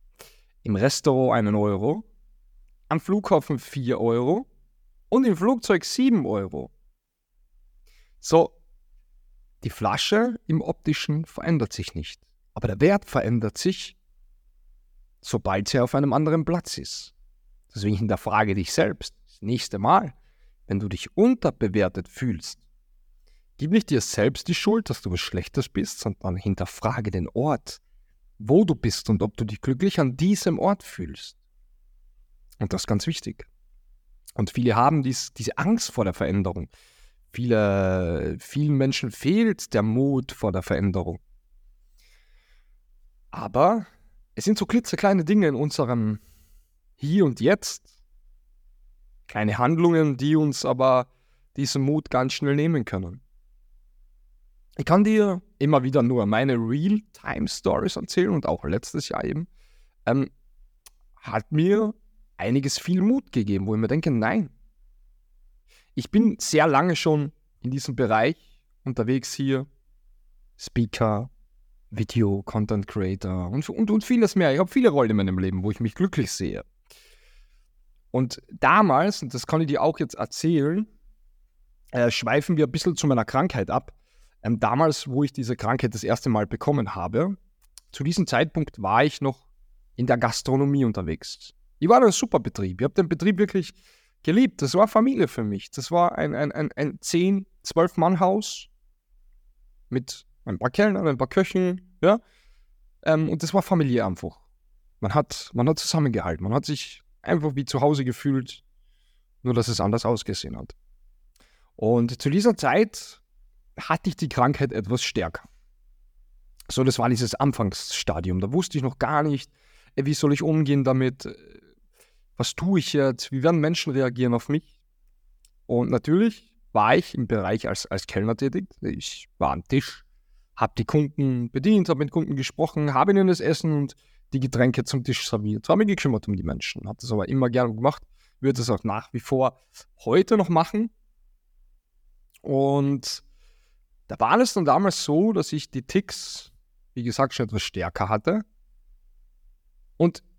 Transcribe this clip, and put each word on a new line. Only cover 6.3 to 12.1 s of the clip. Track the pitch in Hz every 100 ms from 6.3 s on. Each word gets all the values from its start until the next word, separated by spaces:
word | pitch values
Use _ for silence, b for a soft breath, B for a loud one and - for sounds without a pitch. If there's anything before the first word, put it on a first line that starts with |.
| 104 95 71 64 _ _ _ _ _ _ _ _ _ _ _ _ _ _ _
So, | - 160 - - _ - _ - _ _ _ _ _ _
die | -
Flasche | - 104 101 - 208 240 226 -
im | 160
Optischen | - - - 151 - 151
verändert | 160 - - 160 113
sich | - 92
nicht. | 82 76